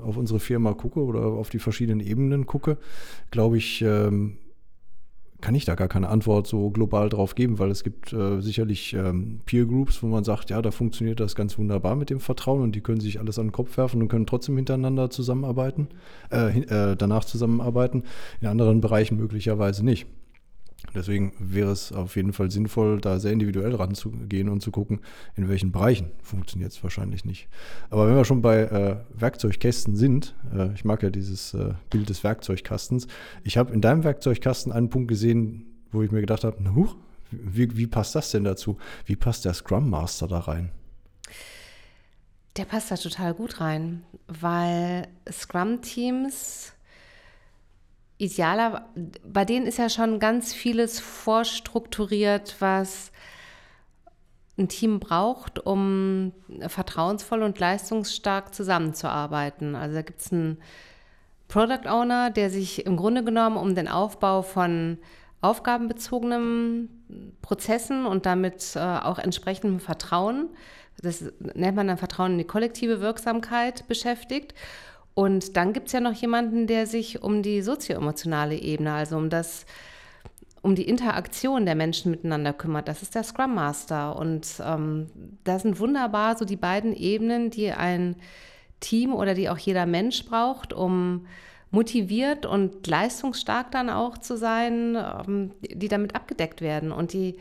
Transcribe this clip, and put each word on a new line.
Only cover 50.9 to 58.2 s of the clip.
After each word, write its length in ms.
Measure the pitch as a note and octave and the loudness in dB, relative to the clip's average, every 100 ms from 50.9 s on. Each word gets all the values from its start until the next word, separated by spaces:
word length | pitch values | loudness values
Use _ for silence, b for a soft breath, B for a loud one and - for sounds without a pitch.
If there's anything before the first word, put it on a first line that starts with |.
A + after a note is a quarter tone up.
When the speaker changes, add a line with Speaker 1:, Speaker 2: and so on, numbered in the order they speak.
| - | -2
Speaker 2:
vorstrukturiert, 1600 | - - - A3+ A3+ - - A#3 A#3 - G3+ G#3 G#3 G3+ G#3 - | -10 -6 2 2 2 -4 -4 -6 -4 -4 -2 2 4 2 -2 -2
was 540 | F#3+ F#3+ F#3+ - - B B B B B B B B _ - _ _ _ _ - | 2 2 0 -6 -16 B B B B B B B B _ -20 _ _ _ _ -2
ein 100 | F#3 | -2
Team 300 | - A3+ G#3 | 0 0 0
braucht, 600 | - E3+ G#3+ B3+ - - | 0 0 2 -2 -8 -8
um 680 | F#3+ G3 G3 F#3+ F#3+ F#3+ F#3 F#3 - - - | -2 0 2 2 0 0 -2 -6 -16 -12 -8
vertrauensvoll 760 | - F3 - E3+ G#3 - A3+ | -6 -6 -2 -2 -2 -2 0
und 180 | G#3+ G3 | 0 0
leistungsstark 920 | F3+ G3+ - A3 G3+ - | 0 0 -2 -4 -4 -4